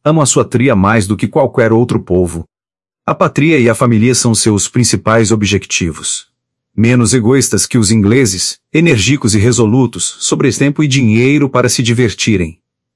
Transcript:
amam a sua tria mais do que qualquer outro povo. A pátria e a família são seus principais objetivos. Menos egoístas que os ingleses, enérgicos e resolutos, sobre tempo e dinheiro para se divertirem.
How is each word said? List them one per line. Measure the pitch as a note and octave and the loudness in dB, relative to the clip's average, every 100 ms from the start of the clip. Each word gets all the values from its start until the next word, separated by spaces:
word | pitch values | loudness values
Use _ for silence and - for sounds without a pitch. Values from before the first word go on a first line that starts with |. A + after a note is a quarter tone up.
| D3 | -2
amam | D#3+ | 0
a | C#3 | 2
sua | - | 0
tria | A2 A#2+ C3 G#2+ | 0 0 2 2
mais | G2 A2 F#2+ | 2 0 0
do | G#2 | -2
que | G2+ | -2
qualquer | - C3+ - A2+ | -2 -2 0 2
outro | A2+ A#2+ E2+ | 2 0 -2
povo. | - F2+ F2+ D#2+ E2 _ _ _ _ _ - | -2 -2 -2 -4 -12 _ _ _ _ _ -8
A | F3 | -2
pátria | F3 - D3+ D#3 | -2 0 0 2
e | A#2 | 2
a | |
família | A2 B2+ A2+ A#2 | 2 0 2 2
são | B2 B2 A2 | 0 0 0
seus | - G#2 - | 0 0 -2
principais | - A#2+ - - A2 G#2+ | -2 -2 -2 0 0 2
objetivos. | A2 G2+ G2 - - F2 D2 - - - _ _ _ _ - | 0 0 -2 -4 -6 -6 -6 -10 -10 -12 _ _ _ _ -2
Menos | A2+ B2+ A2+ | 2 2 2
egoístas | B2 G#2+ C3+ A#2+ G2+ - | 2 2 2 0 -2 -2
que | B2+ | 0
os | G#2 | 0
ingleses, | A2+ G2 B2 B2 F#2+ - - _ | 2 2 2 0 -2 -8 -10 _
enérgicos | D3+ E3+ B2+ F2+ C#3+ A#2 | 0 2 2 0 -2 0
e | G#2 | 0
resolutos, | A2 A#2+ A2 B2 A#2+ F#2+ - - | 0 2 2 2 0 -2 -10 -8
sobre | - D#3 C#3+ | -6 -2 -2
tempo | - C#3 C#3+ | 0 -2 0
e | D3+ | -2
dinheiro | C3 A#2 A2 B2+ D3 C#3+ | 0 2 2 2 2 0
para | B2+ B2 | 0 -2
se | - | 0
divertirem. | A#2 A#2+ A#2+ - - G2+ E2 D#2+ _ _ _ | 0 0 0 -2 -2 -2 -2 -8 _ _ _